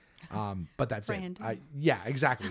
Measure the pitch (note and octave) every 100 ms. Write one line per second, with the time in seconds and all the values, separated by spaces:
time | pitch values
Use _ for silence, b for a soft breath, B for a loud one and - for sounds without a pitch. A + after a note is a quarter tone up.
0 | B B - G#2 G#2 F#2+ E2+ - A2+ G#2+
1 | G#2 G#2+ F3+ F3+ A2+ - - C#3+ D#3 A2
2 | G#2 C3+ C#3 B2+ G#2